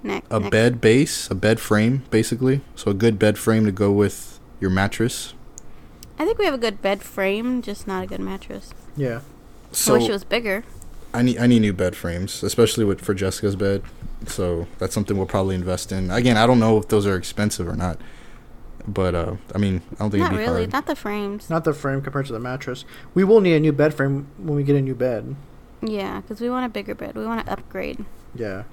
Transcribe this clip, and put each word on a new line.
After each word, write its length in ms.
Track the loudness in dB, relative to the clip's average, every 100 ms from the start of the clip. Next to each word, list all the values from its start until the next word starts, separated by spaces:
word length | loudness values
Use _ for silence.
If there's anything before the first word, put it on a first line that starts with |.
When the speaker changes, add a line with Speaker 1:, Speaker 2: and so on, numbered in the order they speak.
| -6
Speaker 1:
Ne-, 140 | -6 -2
Speaker 2:
a 100 | -2
Speaker 1:
next. 120 | 2
Speaker 2:
bed 300 | 4 4 6
base, 480 | 6 6 4 -2 -4
a 40 | 0
bed 240 | 2 2
frame, 440 | 2 4 4 2 2
basically. 520 | 2 2 0 2 2 -2 -4
So 160 | -2
a 20 |
good 260 | 4 4 4
bed 180 | 2 2
frame 280 | 2 4 2
to 60 |
go 200 | 2 2
with 480 | 4 2 0 -14 -18 -20 -4
your 120 | 0
mattress. 640 | 2 0 0 -2 -2 -12 -14 -18 -16 -16 -16 -18 -20 -20 -4
Speaker 1:
I 60 | -2
think 120 | 2
we 60 | 0
have 80 |
a 40 | 0
good 220 | -2 -2
bed 220 | -2 -2
frame, 580 | -6 -4 -2 -2 -2 -4
just 260 | -6 -10 -6
not 160 | -6
a 40 | -6
good 140 | -8
mattress. 520 | -8 -10 -12 -14 -14 -18 -14 -6
Speaker 3:
Yeah. 140 | -4
Speaker 1:
I 60 | -4 -12 -20 -20 -20 -10
wish 80 | -2
Speaker 2:
So 180 | 4 4
Speaker 1:
it 140 | 4
was 140 | 0
bigger. 400 | -2 -2 0 -4 -6 -16 -14 -14 -8
Speaker 2:
I 80 | 2
need, 160 | 2 4
I 100 | 6
need 120 | 6
new 140 | 4
bed 220 | 2 0 -2
frames, 460 | -6 -4 -6 -4
especially 420 | -2 4 4 4 0
with, 160 | 0
for 120 | -2
Jessica's 420 | -2 -2 0 -2 0
bed. 280 | 0 0 -4 -12 -12 -10 -8
So 420 | -4 -2 -2 -6 -6
that's 140 | -4
something 220 | -2 -2 -2
we'll 80 | 0
probably 280 | 0 0 0
invest 360 | -2 -4 -4
in. 180 | -4 -2
Again, 280 | 2 4 6
I 100 | 6
don't 120 | 6
know 180 | 6 4
if 100 | 4
those 180 | 2 4
are 100 | 0
expensive 520 | -2 -2 -2 -2 -4
or 80 | -2
not. 240 | -4 -4 -12 -16 -18 -18 -18 -18 -18 -12 -6
But, 260 | 0 0 0
uh, 200 | -2 -6 -6
I 40 | -2
mean, 240 | 0 0 -6
I 20 | -6
don't 120 | -2
think 120 | 0
Speaker 1:
Not 80 | 0
Speaker 2:
it'd 40 | 0
be 40 | 0
Speaker 1:
really. 120 | -2
Speaker 2:
hard. 120 | -2
Speaker 1:
Not 140 | -4 -4
the 80 | -6
frames. 540 | -4 -4 -6 -8 -4
Speaker 3:
Not 160 | -2 0
the 80 |
frame 280 | -2 -2 -2
compared 240 | -4 -6 -4
to 60 |
the 60 | -6
mattress. 460 | -6 -8 -8 -10 -12 -18 -4
We 100 | 2
will 180 | 6 8
need 120 | 8 4
a 40 |
new 140 | 4
bed 200 | 4 2
frame 340 | 2 0 0 -6 -10
when 180 | -4 -2
we 80 |
get 120 | 2 2
a 40 |
new 140 | 2 -2
bed. 400 | -2 -2 -6 -12 -14 -20 -20 -8
Speaker 1:
Yeah, 400 | -6 -4 -6 -8
'cause 180 | -12 -6
we 80 | -4
want 160 | -2 -4
a 40 |
bigger 260 | -6 -8 -10
bed. 200 | -10 -8
We 100 | -6
wanna 180 | -6 -4
upgrade. 580 | -8 -8 -8 -8 -8 -10 -14 -16
Speaker 3:
Yeah. 300 | -8 -8 -8 -10